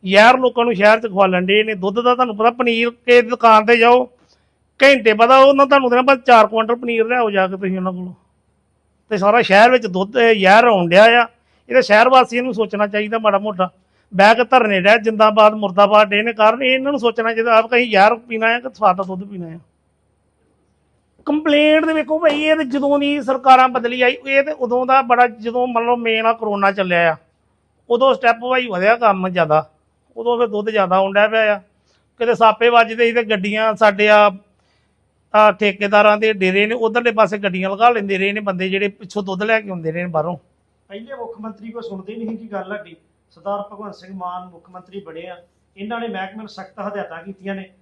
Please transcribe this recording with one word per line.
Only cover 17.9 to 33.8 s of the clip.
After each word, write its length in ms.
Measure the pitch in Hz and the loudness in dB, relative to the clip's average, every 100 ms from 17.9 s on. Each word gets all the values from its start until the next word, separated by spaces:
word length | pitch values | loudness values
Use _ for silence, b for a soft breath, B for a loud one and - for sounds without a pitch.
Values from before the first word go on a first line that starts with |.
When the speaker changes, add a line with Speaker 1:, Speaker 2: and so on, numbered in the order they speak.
Speaker 1:
ਜ਼ਹਿਰ 240 | 202 208 | 2 2
ਪੀਣਾ 320 | 233 240 226 226 | 2 _ -4 -2
ਆ 120 | 240 | -2
ਕਿ 100 | 254 | -6
ਸਵਾਦ 220 | _ 208 180 | _ 0 0
ਦਾ 60 | |
ਦੁੱਧ 220 | 185 185 | -4 -10
ਪੀਣਾ 220 | 196 196 170 | -12 -14 -16
ਆ। 120 | 165 _ _ _ _ _ _ _ _ _ _ _ _ _ _ _ _ - | -16 _ _ _ _ _ _ _ _ _ _ _ _ _ _ _ _ -6
ਕੰਪਲੇਂਟ 580 | 294 311 294 302 311 | -4 0 0 2 2
ਦੇ 80 | 320 | 0
ਵੇਖੋ 260 | 320 254 311 | -4 -4 -2
ਭਾਈ, 240 | 320 294 | -2 -2
ਇਹ 140 | 311 311 | -2 -2
ਤਾਂ 80 | |
ਜਦੋਂ 340 | 285 277 277 285 | -2 -4 -2 -2
ਦੀ 220 | 285 294 | -2 -4
ਸਰਕਾਰਾਂ 480 | 240 262 262 254 254 | -4 -2 4 4 4
ਬਦਲੀ 340 | 254 233 254 | -2 -6 -2
ਆਈ, 140 | 247 254 269 | -2 -2 -2
ਇਹ 160 | 277 | -2
ਤੇ 100 | 277 | -2
ਉਦੋਂ 340 | 302 247 247 254 | -6 -4 -4 0
ਦਾ 160 | 262 | 0
ਬੜਾ, 240 | 247 247 247 | 2 2 2
ਜਦੋਂ 400 | 226 226 240 247 | 0 -8 -4 -4
ਮੰਨ 200 | 233 233 | -4 -2
ਲਓ 100 | 240 | -2
ਮੇਨ 300 | 233 220 226 | -2 -2 -2
ਆ 60 | |
ਕਰੋਨਾ 400 | 226 214 202 196 | -2 -4 -2 -2
ਚੱਲਿਆ 400 | 202 185 175 170 | -2 -2 0 0
ਆ, 40 | 156 _ _ _ _ _ _ _ | -2 _ _ _ _ _ _ _
ਉਦੋਂ 240 | 240 269 | 0 0
ਸਟੈਪ 220 | 262 240 233 | 2 0 -2
ਵਾਈਜ਼ 280 | 247 254 247 | -2 -4 -4
ਵਧਿਆ 280 | 185 196 233 | -2 0 2
ਕੰਮ 320 | 233 190 185 | 0 0 -4
ਜ਼ਿਆਦਾ, 420 | 180 160 151 156 _ _ _ _ - | -2 0 0 -2 _ _ _ _ -10
ਉਦੋਂ 220 | 226 240 | -6 -2
ਫਿਰ 80 | 233 | -4
ਦੁੱਧ 240 | 208 208 | -4 -4
ਜ਼ਿਆਦਾ 260 | 214 185 185 | -4 -2 0
ਆਉਣ 160 | 196 | 0
ਡਿਆ 160 | 196 214 | 0 0
ਪਿਆ 260 | 220 214 | 0 -2
ਆ। 40 | 202 _ _ _ _ _ _ | -4 _ _ _ _ _ _
ਕਿਤੇ 160 | 233 | -4
ਸਾਪੇ 340 | 220 226 220 233 | 2 2 2 2
ਵੱਜਦੇ 380 | 240 226 226 233 | 2 2 0 -2
ਸੀ 60 | |
ਤੇ 100 | 233 | -2
ਗੱਡੀਆਂ 520 | 220 208 202 214 220 | -2 -4 -4 -4 -4
ਸਾਡੇ 340 | 214 | 0